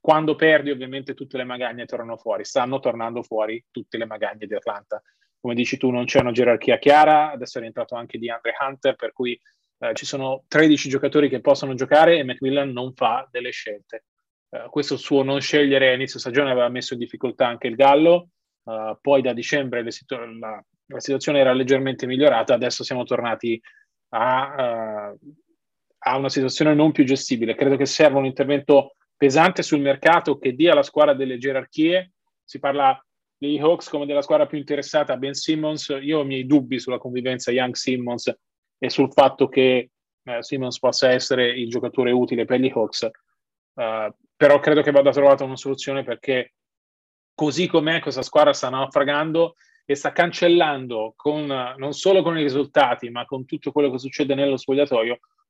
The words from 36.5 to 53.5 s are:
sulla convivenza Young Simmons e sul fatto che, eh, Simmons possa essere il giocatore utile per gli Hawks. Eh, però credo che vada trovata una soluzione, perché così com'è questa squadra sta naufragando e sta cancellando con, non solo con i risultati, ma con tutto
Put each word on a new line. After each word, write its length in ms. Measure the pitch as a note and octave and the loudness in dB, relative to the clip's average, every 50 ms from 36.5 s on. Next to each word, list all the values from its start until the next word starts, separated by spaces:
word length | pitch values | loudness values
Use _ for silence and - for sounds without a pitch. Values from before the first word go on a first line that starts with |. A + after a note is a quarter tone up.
| D3 D3 B2+ A#2+ C3 | 2 2 2 0 -6
sulla 220 | A#2+ - - B2+ B2 | -6 -4 -6 -8 -6
convivenza 520 | - B2+ B2 B2+ A#2+ C3 B2+ B2 - B2 | -6 -8 -8 -6 -4 -4 -6 -4 -4 -2
Young 220 | A#2+ B2+ B2+ B2 A#2+ | 0 0 -2 -2 -4
Simmons 580 | - - C3 B2+ B2+ A#2+ A#2+ A#2+ A#2 - - - _ _ _ _ _ _ _ _ _ C3 | -6 -4 -4 -4 -2 -4 -6 -8 -6 -6 -8 -8 _ _ _ _ _ _ _ _ _ -6
e 60 | B2 | -4
sul 220 | - - C#3 C3 - | 0 0 0 2 4
fatto 340 | - C#3 C3+ C3+ - C#3 | 4 4 4 4 2 -2
che, 440 | - - C#3 C3 C3 B2+ B2+ B2 _ _ _ _ _ _ _ _ | 2 2 2 4 4 4 2 -2 _ _ _ _ _ _ _ _
eh, 180 | C3 A#2+ A#2 | -10 -10 -10
Simmons 380 | A#2+ - D3 C3+ C3 B2 A#2+ - | -8 -8 -8 -6 -6 -8 -8 -2
possa 320 | - B2 A#2 - C#3 B2+ | -2 0 0 2 2 2
essere 360 | B2+ B2 - - C#3 B2+ B2 A#2+ | 2 2 0 -2 0 0 0 0
il 180 | A#2+ B2+ A#2+ A2+ | 0 -4 -6 -4
giocatore 420 | A#2 B2 B2+ A2+ - - B2+ B2 | -4 -4 -6 -4 -2 0 0 2
utile 340 | B2 B2 B2 A#2+ B2+ A#2 A2+ | 2 2 0 0 -2 -4 -2
per 140 | - B2+ B2+ | 0 0 0
gli 120 | C3 C3 - | 0 0 0
Hawks. 300 | B2 A2 G#2 - - - A2 _ _ _ _ _ _ _ _ _ _ _ _ _ | 0 -2 -2 -4 -6 -6 -6 _ _ _ _ _ _ _ _ _ _ _ _ _
Eh, 380 | - A#2+ A2 A2 A2 G#2+ G#2 - _ _ _ _ | -8 -6 -6 -4 -4 -6 -8 -8 _ _ _ _
però 240 | _ D#3 C#3 C#3+ C#3 | _ 6 6 6 6
credo 220 | - D#3 D3+ D3+ | 6 4 2 4
che 80 | C#3+ D3 | 4 6
vada 220 | C#3+ C#3 C#3 C#3+ | 4 6 6 6
trovata 320 | B2 C#3+ C#3 C#3 C#3 C3+ C#3 | 4 6 6 6 6 6 2
una 120 | C3 C3 | -8 -8
soluzione, 480 | C3+ - C#3 C3+ - - C#3+ C3+ C#3 B2 | -8 -6 -8 -6 -6 -6 -8 -6 -6 -6
perché 500 | B2 A#2 - - C#3 C3 B2+ A#2+ _ _ _ _ _ _ _ _ _ _ _ _ _ _ _ _ _ _ | -8 -10 -8 -4 -2 -2 -2 -4 _ _ _ _ _ _ _ _ _ _ _ _ _ _ _ _ _ _
così 320 | - D#3 D3+ B2+ D3+ F#3 | -4 -4 -2 0 -2 -2
com'è 320 | - - E3 D3+ D#3 E3 E3 | 2 2 0 2 2 -2 -2
questa 240 | - D3+ B2+ C3 A#2+ | -4 -6 -8 -6 -10
squadra 300 | - - D3+ D3+ D3 C3+ | 0 2 4 4 4 2
sta 160 | - - B2+ | 0 -4 -6
naufragando 840 | B2+ C3 C3+ C3 - D3 C#3+ C#3 C#3+ D3 D#3 D#3+ D#3 E3 E3 E3 _ _ _ _ _ _ _ | -4 -4 -6 -2 0 0 0 0 0 -2 -2 -2 0 0 0 0 _ _ _ _ _ _ _
e 80 | - C#3 | -4 -4
sta 180 | C#3 - - | -2 -2 -4
cancellando 1040 | - - E3+ F3 E3+ - F3+ F3 E3+ F3 E3 D3+ C#3+ C3 C3 B2 A#2+ A2 G#2+ A2+ _ | 0 2 0 0 0 0 2 4 4 4 2 0 -2 -6 -8 -8 -6 -6 -6 -8 _
con, 300 | _ - D3 D3+ D3+ D3+ | _ -4 -4 -2 -2 -6
non 480 | C#3+ C3+ C3 B2 B2 C3 C3+ C3+ C#3+ C#3+ | -6 -6 -6 -6 -8 -10 -10 -10 -10 -10
solo 300 | - - F#3 G3 F#3+ D#3 | -2 2 4 4 4 2
con 160 | E3+ E3 D#3+ | 0 -2 0
i 20 | |
risultati, 680 | D3+ C#3+ B2+ C#3+ C#3+ C#3+ _ D#3 C3+ B2 B2 - - A#2 | -2 0 0 -2 -4 0 _ 2 2 2 0 -6 -6 -12
ma 140 | A#2+ A#2+ A#2+ | -10 -10 -10
con 200 | _ C#3 C3 B2+ | _ -10 -10 -10
tutto 260 | _ | _